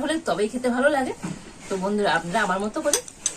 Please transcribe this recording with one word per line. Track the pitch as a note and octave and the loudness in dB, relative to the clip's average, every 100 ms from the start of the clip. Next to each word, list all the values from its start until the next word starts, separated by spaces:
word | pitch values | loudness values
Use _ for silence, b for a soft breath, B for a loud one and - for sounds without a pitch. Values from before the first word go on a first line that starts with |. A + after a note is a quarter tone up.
হলে | D4 D#4+ - | 2 0 0
তবেই | F3 G#3+ | 0 0
খেতে | B3 B3+ B3 | 0 0 4
ভালো | C#4+ C#4+ | 4 4
লাগে। | C4 A#4 E3 - - - - | 0 -4 -8 -8 -12 -14 -6
তো | F#3+ | -2
বন্ধুরা, | F#3+ G#3 G3+ D#3 | 0 2 4 2
আপনারা | E3+ G#3+ G3+ | 2 0 2
আমার | F#3+ | 0
মতো | G#3 D#4 D4 | -2 -2 0
করে | - - - - | 0 -2 -6 -6